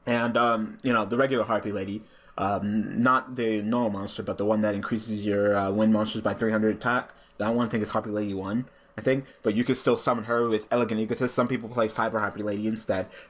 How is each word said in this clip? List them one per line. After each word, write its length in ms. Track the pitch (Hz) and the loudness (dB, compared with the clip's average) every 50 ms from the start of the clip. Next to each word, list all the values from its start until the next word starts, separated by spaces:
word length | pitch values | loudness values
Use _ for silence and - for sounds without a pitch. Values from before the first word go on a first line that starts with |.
| _ | _
and, 300 | 123 120 117 117 117 113 | 0 0 2 2 2 2
um, 420 | 117 120 120 117 110 110 107 - - - | 4 4 4 2 2 -2 -4 -8 -4 0
you 80 | 131 | 2
know, 120 | 120 113 104 | 2 2 2
the 120 | 98 117 | 2 2
regular 260 | 123 135 131 131 120 | 2 2 2 2 0
Harpy 300 | 101 110 110 101 - 107 | 2 2 0 0 0 -2
Lady. 320 | 98 98 98 98 101 107 - - - - - - - 98 | -4 -4 -4 -6 -6 -8 -10 -16 -20 -20 -20 -14 -8 -4
Um, 640 | 95 98 101 95 101 101 107 110 98 95 95 110 | -2 0 0 0 0 0 0 -2 -2 -2 0 2
not 320 | 120 127 131 127 - 131 127 | 2 4 4 2 0 -4 -6
the 260 | 120 117 113 110 107 | -2 0 0 0 0
normal 280 | 104 107 120 123 120 107 | 0 0 0 0 0 0
monster, 320 | 101 98 101 104 - - | -2 -4 -6 -8 -8 -8
but 160 | 101 101 92 - | -6 -6 -4 -2
the 60 | 101 | 0
one 160 | 107 110 110 | 2 2 2
that 160 | 107 107 104 | 2 2 0
increases 500 | 101 98 - 120 107 110 113 107 104 101 | -2 -2 -4 -4 -4 -4 -4 -6 -2 0
your, 300 | 104 101 101 101 104 101 | 0 2 2 4 4 2
uh, 160 | 98 98 98 | 2 2 0
wind 200 | 98 107 110 110 | 2 4 4 4
monsters 300 | 107 107 107 107 - 110 | 4 4 2 0 -4 -2
by 120 | 107 - 98 | -2 -2 -2
three 180 | - 113 110 | 0 0 0
hundred 240 | 110 107 110 110 101 | 2 2 2 2 0
attack. 360 | - - 123 123 123 - - - - - _ _ - | 0 0 0 0 0 -2 -6 -16 -20 -20 _ _ -4
That 160 | 104 113 117 | -2 0 0
one, 120 | 120 120 | 0 0
I 40 | 110 | 0
think, 120 | 120 110 | 0 -2
is 80 | 104 - | -2 -2
Harpy 200 | - 113 104 107 | -2 -4 -4 -2
Lady 240 | 104 104 107 101 98 | -4 -2 -2 -2 -4
one, 320 | 95 95 98 107 120 127 - - - - _ _ | -4 -4 -2 -4 -4 -4 -6 -14 -20 -20 _ _
I 40 | 110 | -2
think. 240 | 107 131 135 139 139 - - - | 0 0 0 0 -2 -8 -18 -2
But 120 | - 113 104 | -2 0 2
you 100 | 113 123 | 2 2
can 100 | - 123 | 2 0
still 220 | - - 127 120 | 2 2 2 2
summon 280 | - - 131 120 117 107 | 2 2 0 0 0 0
her 240 | 113 120 120 120 117 | 0 0 2 2 2
with 200 | 110 107 - - | 2 0 0 0
Elegant 300 | 120 123 117 107 110 110 | 0 0 2 2 0 -2
Egotist. 340 | 110 107 120 - 131 120 - | 0 -2 0 -2 -2 -2 0
Some 140 | - 120 123 | 0 0 0
people 200 | 131 113 117 110 | 0 -4 -4 -4
play 200 | 123 123 110 104 | 0 0 0 0
Cyber 320 | - 117 110 110 110 107 | 0 -2 -2 0 0 0
Harpy 220 | 104 98 95 101 | -2 -2 -4 -4
Lady 260 | 104 107 101 104 107 110 | -4 -4 -2 -2 -2 -2
instead, 400 | 110 110 - - 139 131 98 - - - - | -4 -4 -2 -2 -2 -2 -2 -6 -12 -20 -20